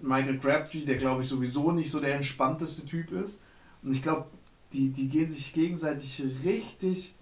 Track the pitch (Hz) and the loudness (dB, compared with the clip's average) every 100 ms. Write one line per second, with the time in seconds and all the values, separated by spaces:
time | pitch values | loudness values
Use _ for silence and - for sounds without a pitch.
0 | 135 131 135 131 135 151 151 160 139 127 | 0 2 2 2 4 2 2 -4 -2 0
1 | 131 131 127 131 123 143 156 170 147 147 | 2 0 0 -2 0 2 2 2 2 0
2 | 143 139 139 - 131 160 160 - 143 170 | 0 0 -2 0 0 0 -4 -6 -6 -6
3 | 160 185 202 - - - - - 135 131 | -4 -4 -6 -8 -18 -20 -20 -12 -2 0
4 | 160 160 - - - - - 135 135 135 | 2 0 -2 -14 -20 -20 -8 0 2 2
5 | 135 151 160 139 - 160 170 170 156 139 | 2 2 2 -2 -4 0 2 2 -2 -2
6 | - - 131 131 170 226 - - 185 180 | -4 -4 -4 0 0 0 -2 -4 0 0
7 | - - | -4 -12